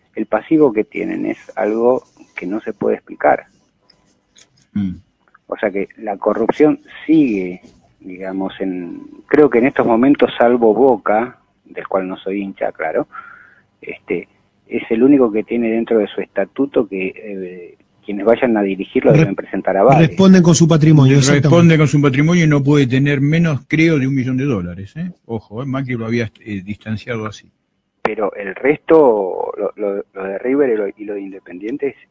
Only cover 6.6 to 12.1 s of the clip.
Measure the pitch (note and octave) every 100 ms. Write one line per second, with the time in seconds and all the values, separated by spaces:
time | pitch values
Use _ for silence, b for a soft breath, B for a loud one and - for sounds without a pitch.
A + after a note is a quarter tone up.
6.6 | D3+ C#3+ _ - - D#3+ C#3 G2+ F#2 F2+
7.6 | - _ _ _ G2 F#2 F#2+ F#2+ F#2+ -
8.6 | F#2+ F2+ F2 F2+ - - - C#3 D3 A#2+
9.6 | A#2+ - A#2+ A2+ C3 D3 - - A#2+ B2
10.6 | A#2 G#2+ C3+ A2 F#2+ G#2+ B2 - _ _
11.6 | _ - - G2 F#2